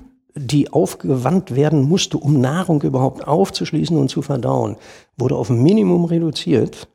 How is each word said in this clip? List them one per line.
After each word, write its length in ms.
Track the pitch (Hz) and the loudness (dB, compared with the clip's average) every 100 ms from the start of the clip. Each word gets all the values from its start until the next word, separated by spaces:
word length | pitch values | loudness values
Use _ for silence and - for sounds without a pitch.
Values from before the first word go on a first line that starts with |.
| - _ _ | -16 _ _
die 380 | 151 127 143 139 | -12 -2 0 2
aufgewandt 840 | 147 180 - 170 131 127 185 - | 2 0 -2 -2 -2 0 0 0
werden 280 | 123 151 160 | 0 2 2
musste, 360 | 135 190 - 151 | 2 0 0 -2
um 220 | 139 147 | 0 2
Nahrung 400 | 127 165 180 151 | 2 0 0 0
überhaupt 440 | 151 135 131 - - | 0 0 0 -2 -2
aufzuschließen 680 | 160 196 - 170 156 160 160 | 0 0 -2 -4 -4 0 0
und 120 | 135 | 0
zu 140 | 170 | -2
verdauen, 540 | - 135 127 131 110 - - - _ - | -4 -4 -2 -2 -2 -6 -14 -20 _ -6
wurde 160 | 123 131 | -2 -2
auf 140 | 120 | -2
ein 120 | 120 | 2
Minimum 420 | 143 220 190 175 170 | 4 4 4 2 2
reduziert. 840 | 165 165 156 175 131 - - - | 0 -2 -4 0 0 0 -4 -20